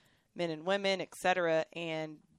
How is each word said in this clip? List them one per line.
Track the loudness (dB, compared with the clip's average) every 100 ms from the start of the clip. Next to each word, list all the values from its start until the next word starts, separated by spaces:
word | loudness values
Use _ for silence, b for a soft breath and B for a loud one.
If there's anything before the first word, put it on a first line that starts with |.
| b b b -4
men | -4
and | -2 0
women, | 0 2 0
et | -2
cetera. | -2 2 2 4 2 0
And | -6 -6 -4 -6 -10 _